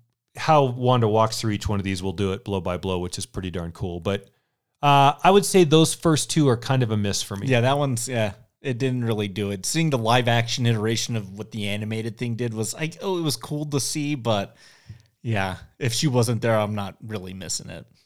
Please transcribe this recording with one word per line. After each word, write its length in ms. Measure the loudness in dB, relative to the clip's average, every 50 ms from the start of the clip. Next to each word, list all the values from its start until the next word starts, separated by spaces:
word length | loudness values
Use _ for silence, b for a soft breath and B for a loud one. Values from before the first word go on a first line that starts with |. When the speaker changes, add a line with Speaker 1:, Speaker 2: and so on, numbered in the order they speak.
| _ _ _ _ _ _ -14
Speaker 1:
how 280 | -4 0 4 4 6 4
Wanda 420 | 4 2 0 2 4 4 4 4 4
walks 320 | 4 4 2 2 0 -2
through 120 | -2 -2 -2
each 160 | -2 -2 -2
one 100 | -4 -2
of 60 | -2
these, 180 | -2 -4 -2 -4
we'll 100 | -4 -4
do 200 | -2 -2 -2 -2
it 120 | -4 -4
blow 160 | -4 -4 -2
by 160 | -2 -2 -4
blow, 220 | -4 -2 -4 -4 -2
which 180 | -4 -6 -8 -8
is 60 | -10
pretty 260 | -10 -8 -8 -8 -6
darn 200 | -6 -6 -8 -8 -8
cool. 280 | -8 -8 -8 -6 -4
But, 280 | -2 -2 -2 -2 -4 -10 _ _ _ _ _ _ _ _ _ _ 4
uh, 320 | 4 6 6 6 6 4 4 4
I 80 | 6
would 160 | 6 6 4
say 160 | 4 4 4 6
those 300 | 6 6 6 4 4 2
first 340 | 0 0 2 2 2 0 0
two 200 | 0 2 4 4
are 80 | 4
kind 260 | 2 0 0 0 0 0
of 80 | 0
a 60 | 0
miss 260 | 0 0 0 -2 -4 -4
for 140 | -6 -8
me. 100 | -6 -2
Speaker 2:
Yeah, 140 | 0 2 2 4
that 160 | 2 2 0
one's, 300 | 0 -2 -2 -2 -4 -4
yeah, 240 | -2 -2 -2 -2 -4 -8 -16 _ _ _
it 160 | -8 -6 -4 -2
didn't 260 | -2 -2 -2 -2 -2
really 240 | -2 -2 -2 -2 -4
do 240 | -4 -4 -4 -4 -4
it. 120 | -6 -6
Seeing 240 | -4 -2 0 0 2
the 60 | 0
live 300 | 0 2 4 4 4 4 4
action 380 | 2 2 2 0 -2 0 2
iteration 480 | 2 2 2 0 0 0 -2 -2 -4 -4
of 220 | -6 -6 -8 -10 -12
what 140 | -12 -10 -8
the 160 | -6 -6 -4
animated 500 | -4 -4 -4 -4 -6 -6 -6 -6 -6 -6
thing 160 | -6 -4 -4
did 180 | -4 -4 -4 -4
was, 220 | -4 -4 -4 -4
like, 240 | -6 -6 -6 -6 -6
oh, 160 | -6 -4 -4
it 60 | -2 -2
was 140 | -2 -4
cool 280 | -4 -6 -8 -6 -6 -4
to 120 | -4 -2 -2
see, 360 | -2 -2 -4 -4 -4 -4 -4
but 400 | -4 0 0 0 0 0 -4 -8 b b b b b b b b b b b b _ -6
yeah, 340 | -2 -2 0 0 -2 -4 -8 -12 -18 _ -6
if 160 | -4 -2 -2
she 140 | 0 0 2
wasn't 340 | 4 4 2 2 2 0 2
there, 160 | 2 2 2
I'm 160 | 2 0 -2
not 220 | -6 -6 -8 -10 _
really 320 | -12 -10 -10 -10 -10 -10 -12
missing 380 | -12 -10 -8 -8 -8 -8 -10
it. 160 | -16 -16 -16 _ _ _ _